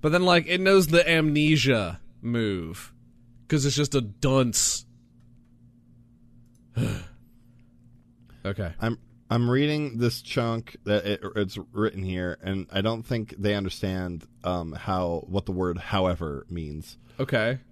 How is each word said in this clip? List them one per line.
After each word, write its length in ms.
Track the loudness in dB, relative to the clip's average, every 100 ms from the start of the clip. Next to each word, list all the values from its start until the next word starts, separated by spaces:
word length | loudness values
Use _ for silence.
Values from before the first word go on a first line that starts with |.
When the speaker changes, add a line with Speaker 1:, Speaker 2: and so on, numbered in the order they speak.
Speaker 1:
But 100 | 2
then, 120 | 2
like, 220 | 4 4 4
it 140 | 2
knows 260 | 6 6 6
the 200 | 4 6
amnesia 880 | 4 4 4 4 4 4 2 0 -6 -14 -10
move, 720 | -4 0 0 -2 -6 -10 -14 -20 -20 -20 -20 -20 -2
'cause 180 | 0 2
it's 100 | 0
just 180 | 0 0
a 60 |
dunce. 840 | -2 0 2 4 4 2 0 -2 -8 -20 _ _ -20 -20 -20 -20 -20 -20 _ -20 -20 -20 -20 -20 -20 _ -10 -4
<sighs> 100 | -2 -4 -8 -20 -20 -20 -20 -20 -20 _ -20 -20 _ _ -20 -10 -8
Okay. 280 | -6 -6 -4
Speaker 2:
I'm, 160 | -4 -6 -12 -20 _
I'm 200 | 0 2
reading 480 | 2 2 0 -4 0
this 220 | -2 -2
chunk 540 | -6 -2 -2 -2 -6 -12
that 220 | 0 0 0
it, 160 | -4 -4 -4
it's 200 | -4 -4 -10
written 320 | -2 -2 -2
here, 340 | -6 -4 -4 -4
and 240 | -6 -6 -4
I 100 | -2
don't 220 | -2 -4
think 300 | -4 -4 -4 -4
they 180 | 0 0
understand, 680 | -2 -4 -4 -4 -6 -8 -12 -8
um, 300 | -4 -4 -4
how, 500 | -8 -4 -2 -2 -4 -4
what 180 | -6 -4
the 80 |
word 240 | -2 -2 -2
"however" 680 | -4 0 0 0 -4 -8 -8
means. 480 | -10 -8 -10 -14 -20 -20 -8
Speaker 1:
Okay. 400 | -2 0 0 -2 -8